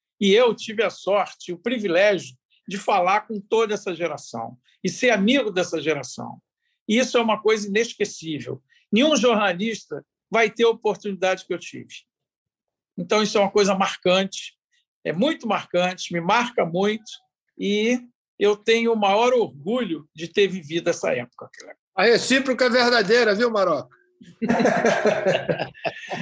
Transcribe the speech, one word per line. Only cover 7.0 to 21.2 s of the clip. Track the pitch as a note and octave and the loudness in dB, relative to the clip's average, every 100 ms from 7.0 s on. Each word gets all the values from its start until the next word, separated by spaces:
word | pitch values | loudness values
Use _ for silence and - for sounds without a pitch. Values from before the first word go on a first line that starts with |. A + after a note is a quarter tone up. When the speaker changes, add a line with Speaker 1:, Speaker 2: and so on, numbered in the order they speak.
| B3+ B3 | 2 0
Speaker 1:
é | |
uma | A3+ G#3 | 0 0
coisa | G#3+ A3 G3+ | 2 0 0
inesquecível. | G#3 A#3 - G3+ - D#3+ C#3+ A#2+ C3 _ _ - | -2 -2 -4 -6 -6 -10 -8 -8 -12 _ _ -2
Nenhum | G#3 D#4 C#4 | 2 4 4
jornalista | A#3+ G#3+ G3+ F3 A3+ G#3+ - C#3+ - _ - | 2 2 0 -2 -6 -6 -10 -14 -14 _ -4
vai | A3 A3 | 0 0
ter | A3 | 2
a | A#3 | 0
oportunidade | A3+ G#3+ F3 G#3 F#3 F#3 F#3 - | 2 -2 -4 -6 -4 -2 -2 -6
que | |
eu | E3+ | -10
tive. | - B2+ A2 - _ _ _ _ _ _ _ _ _ - | -10 -16 -18 -20 _ _ _ _ _ _ _ _ _ -12
Então, | F3 G#3+ | -2 0
isso | G#3 G#3+ | 2 2
é | |
uma | G3 | 2
coisa | G#3 G3 | 2 2
marcante, | F#3+ F#3+ - F3+ F#3 G3 - - _ _ _ _ _ | 2 -2 -2 0 2 0 -6 -16 _ _ _ _ _
é | E3 | -8
muito | D#3+ C#4+ D#4+ A#3 | 0 0 -2 -2
marcante, | G3 - F3 F3+ F#3 - | -4 -2 -2 0 -4 -6
me | F3 | -4
marca | E3+ A3+ A#3+ - | 0 0 0 -2
muito | E3 F3 G#3 A3 - - _ _ _ - | -2 0 0 -2 -8 -20 _ _ _ -8
e | F#3+ G#3 A3+ B3 B3 _ _ - | -2 0 0 -2 -4 _ _ 0
eu | G3+ G#3 | 2 2
tenho | - A3+ A#3 | 2 2 2
o | A3+ | 2
maior | G3+ G3+ A#3+ | 2 4 4
orgulho | B3+ F#3+ C#3+ D3+ B3+ G#3 D#3+ - | 2 0 -4 -4 -4 -2 -6 -10
de | D3+ E3 | -14 -6
ter | - G3 | 0 0
vivido | F#3 C#3+ E3+ F3 | 0 -6 -4 -2
essa | D#3+ - | -2 -2
época. | - | -4